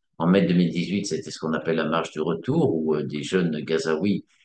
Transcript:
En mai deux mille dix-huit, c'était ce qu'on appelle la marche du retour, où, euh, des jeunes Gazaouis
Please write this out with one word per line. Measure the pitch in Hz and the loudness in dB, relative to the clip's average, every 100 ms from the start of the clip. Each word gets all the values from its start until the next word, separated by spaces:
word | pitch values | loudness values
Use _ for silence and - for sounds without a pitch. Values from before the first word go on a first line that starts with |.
| _ _ | _ _
En | 82 | 4
mai | 95 | 4
deux | 87 | 4
mille | 87 85 | 4 2
dix-huit, | 80 82 98 - | 0 -2 -2 -2
c'était | 78 76 | -6 -6
ce | - | -8
qu'on | 80 | -4
appelle | 78 82 80 | -4 -2 -2
la | 76 | 0
marche | 82 80 | -2 -2
du | 76 | -4
retour, | 80 85 - 160 143 80 | -2 -2 0 2 2 0
où, | 78 | 0
euh, | 76 | -2
des | 71 73 | -2 -6
jeunes | 71 95 85 76 | -2 0 0 -2
Gazaouis | 71 80 80 78 101 92 - _ | -2 0 0 0 0 -2 -4 _